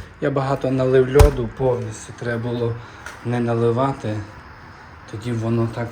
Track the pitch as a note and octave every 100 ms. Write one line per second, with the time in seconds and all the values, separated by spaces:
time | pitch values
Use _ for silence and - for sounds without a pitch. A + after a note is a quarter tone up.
0 | - - D3 C3+ C3+ C#3 C3 C3 C3 C3
1 | B2+ C#3 C#3 B2+ A2+ - C3 A#2 A2 G#2+
2 | - - A#2 A#2 B2 A#2+ A#2 A2+ - -
3 | - - A#2 A#2+ A#2 A#2 A#2 A#2 C3+ C3+
4 | A2 G#2+ G2+ - - - - - - -
5 | - A2 A#2+ A2+ A2 A#2 A2+ A#2+ A#2